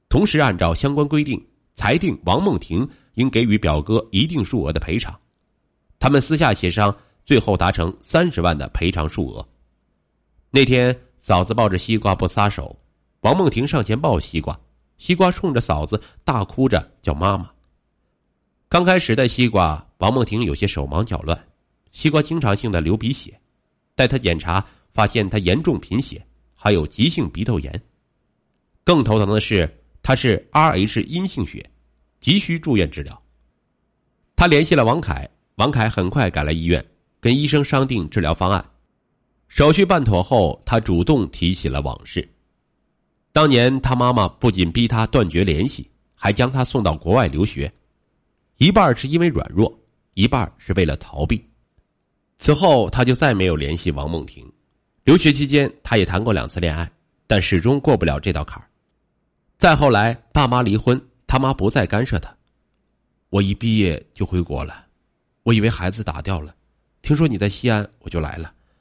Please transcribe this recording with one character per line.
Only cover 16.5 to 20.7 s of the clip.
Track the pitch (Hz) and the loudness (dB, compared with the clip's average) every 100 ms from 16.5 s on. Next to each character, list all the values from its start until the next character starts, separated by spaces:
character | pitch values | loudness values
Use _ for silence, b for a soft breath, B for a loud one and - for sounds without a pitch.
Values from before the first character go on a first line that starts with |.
| - 131 | 0 0
着 | 87 - _ | 0 -2 _
叫 | - | -6
妈 | 71 92 98 | -2 -2 -2
妈。 | 90 _ _ _ _ _ _ _ _ _ _ _ _ | -6 _ _ _ _ _ _ _ _ _ _ _ _
刚 | 170 | 2
开 | 180 185 | 4 2
始 | - 117 | 2 0
带 | 123 | 0
西 | - 123 | 0 0
瓜， | 107 85 76 - _ | 2 2 0 -10 _
王 | 95 | 0
梦 | 127 | 0
婷 | 117 107 | 0 -2
有 | 110 | -4
些 | 69 | -2
手 | 98 | -4